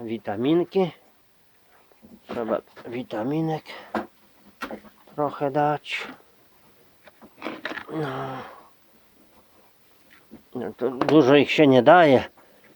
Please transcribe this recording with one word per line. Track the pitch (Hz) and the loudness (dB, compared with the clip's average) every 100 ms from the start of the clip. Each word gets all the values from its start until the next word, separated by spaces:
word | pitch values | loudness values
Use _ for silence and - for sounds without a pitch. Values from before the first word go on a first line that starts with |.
witaminki. | 117 110 - 101 131 165 165 196 175 - _ _ _ _ _ _ _ _ _ _ - - - | -10 -10 -8 -4 0 0 0 -2 -4 -6 _ _ _ _ _ _ _ _ _ _ -20 -20 -12
Trzeba | 120 110 110 - - - | -10 -6 -6 -8 -20 -14
witaminek | - - - 233 156 160 156 - - - - - _ _ _ _ _ - 104 - _ _ | -14 -10 -8 -4 -4 -4 -6 -10 -20 -12 -12 -12 _ _ _ _ _ -16 -16 -18 _ _
trochę | - 143 - 143 | -6 -6 -4 -4
dać. | 143 147 147 - - - - _ _ _ _ _ _ _ _ - _ - _ - - - - - | 0 -2 -2 -8 -10 -12 -16 _ _ _ _ _ _ _ _ -20 _ -20 _ -16 -12 -12 -12 -12
No. | 160 143 131 135 131 - - _ _ _ _ _ _ _ _ _ _ _ _ _ _ _ _ _ - _ | -8 -8 -8 -10 -12 -16 -20 _ _ _ _ _ _ _ _ _ _ _ _ _ _ _ _ _ -20 _
No | 127 107 110 | -12 -10 -6
to | 123 | -6
dużo | 123 - 151 127 | -4 2 4 6
ich | 143 123 | 6 4
się | - 147 | 4 6
nie | 127 | 6
daje. | 120 175 160 123 - _ _ _ _ | 8 8 8 4 2 _ _ _ _